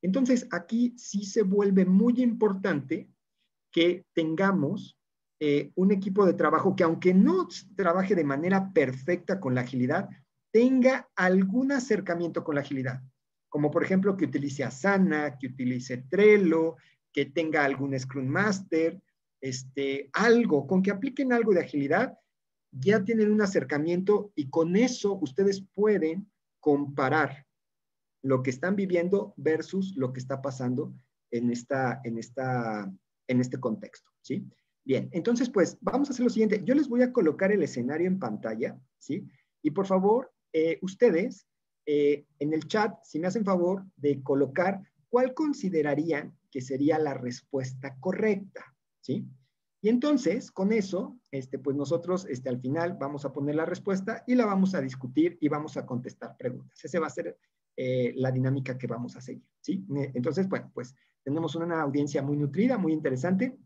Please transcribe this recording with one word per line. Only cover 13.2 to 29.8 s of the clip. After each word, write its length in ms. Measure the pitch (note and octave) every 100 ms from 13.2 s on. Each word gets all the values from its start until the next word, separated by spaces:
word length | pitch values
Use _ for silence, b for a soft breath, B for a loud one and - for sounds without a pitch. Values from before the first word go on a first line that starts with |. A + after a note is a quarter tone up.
| _ _ _
Como, 220 | D3 D3
por 120 | D#3+
ejemplo, 340 | - F#3+ G3 F#3+
que 80 | C#3+
utilice 380 | C#3 C#3+ C3+
Asana, 760 | B2 - G3 G3 F#3 D3+ D3 C#3
que 80 | C3
utilice 580 | B2+ B2 B2+ B2 B2+ C3
Trello, 680 | F#3 G#3 G#3 F#3 D#3+ D#3+ E3 b b _
que 140 | - C#3+
tenga 380 | E3+ D#3+ D#3
algún 340 | C#3+ C3 C#3 C3+
Scrum 280 | B2+ C3 C3
Master, 760 | D#3 G#3 F#3+ - D#3+ E3 F3+ _ _ _ _
este, 680 | C3+ B2+ - - C#3 C#3 C#3+
algo, 540 | E3 A3 A#3 G#3+ D3 C3
con 160 | F#3+
que 80 | F#3+
apliquen 420 | G3+ C4+ - C4+
algo 200 | A#3+ A3
de 80 | F3+
agilidad, 580 | C#3+ D3 C#3 E3+ B3 - _ _ _ _ _
ya 340 | C3+ C#3+ G#3+
tienen 260 | G3 A3+ G#3
un 100 | G#3+
acercamiento 920 | G3+ F#3+ C#3 D3 D#3 F3 F#3+ G#3 G3+
y 160 | - C3+
con 260 | E3 E3 F3+
eso 380 | B3+ B3 G3+
ustedes 480 | F#3+ D3 - G3 G3 F#3+
pueden 560 | - G#3+ G3+ D#3 E3+ G#3+ _ _ _
comparar 840 | - C#3+ C#3+ C#3+ C3+ D3+ C#3 C3 _ _ _ _ _ _ _ _
lo 200 | C3+ C3
que 80 | C3
están 260 | B2 F3+ G3+
viviendo 560 | F#3+ F3 F3 G3 G#3+ -
versus 600 | C#3+ D#3 D#3 F#3+